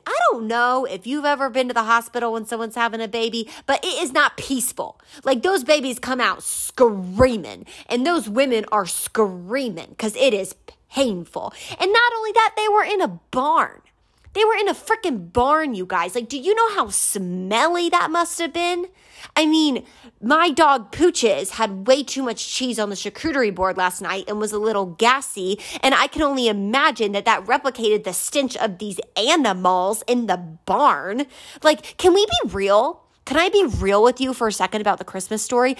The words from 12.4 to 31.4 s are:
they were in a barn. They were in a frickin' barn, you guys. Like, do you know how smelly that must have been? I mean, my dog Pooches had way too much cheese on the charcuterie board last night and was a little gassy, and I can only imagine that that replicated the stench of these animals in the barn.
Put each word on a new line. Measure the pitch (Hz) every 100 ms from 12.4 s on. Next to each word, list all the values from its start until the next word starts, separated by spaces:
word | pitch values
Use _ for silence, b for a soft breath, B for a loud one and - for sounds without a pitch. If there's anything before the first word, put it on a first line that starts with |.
| 440 427
they | 427
were | 415
in | 339 403
a | 294 170 -
barn. | 254 285 320 175 - _ _ _ _ -
They | 381 440
were | 415
in | 403
a |
frickin' | 285 - 440 359 226 170
barn, | 240 254 311 302 208
you | 185
guys. | 185 180 247
Like, | 226
do | 269
you | 302 440
know | 453
how | 392 220
smelly | - - 202 180 180 185 220 311 349 339
that | 349 330
must | 339 330 -
have | 339
been? | 339 349 349 359 B B B B -
I | 311
mean, | 311 302 247 B B 240 -
my | 220 311 349
dog | 277 311 269 196
Pooches | - 339 - 226 170 190
had | - 220 190 196
way | 277
too | 269 269
much | 254 214 -
cheese | - 254 220
on | 208
the | 190
charcuterie | 208 - 320 277 220
board | 175 185 185
last | 180 -
night | 180 190 -
and | 208
was | 214
a | 208
little | 220 202 190
gassy, | 160 226 262 - 208 185 208 B B
and | 269
I | 254 277
can | -
only | 294 269 233
imagine | 208 202 262 311 233 208
that | 202 202
that | 190 190
replicated | 269 277 247 220 208
the | 202
stench | 175 - 294 262 -
of | 220 180
these | 208 185 - -
animals | 233 339 233 185 185 185 185 220 -
in | 247 226
the | 180
barn. | 170 160 - 208 285 151 170 233 285 B